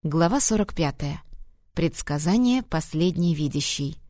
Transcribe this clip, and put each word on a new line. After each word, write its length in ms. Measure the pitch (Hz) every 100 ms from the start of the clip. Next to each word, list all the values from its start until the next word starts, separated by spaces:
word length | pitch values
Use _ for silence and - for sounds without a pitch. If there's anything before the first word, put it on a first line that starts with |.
| 156
Глава 360 | 147 170 269
сорок 320 | 277 220 202 -
пятая. 480 | 151 - 143 - - - - _ _
Предсказание 880 | - 160 - - 147 156 214 247 254
последней 720 | 254 160 - 156 180 170 175
видящей. 680 | 151 147 147 143 - 143 160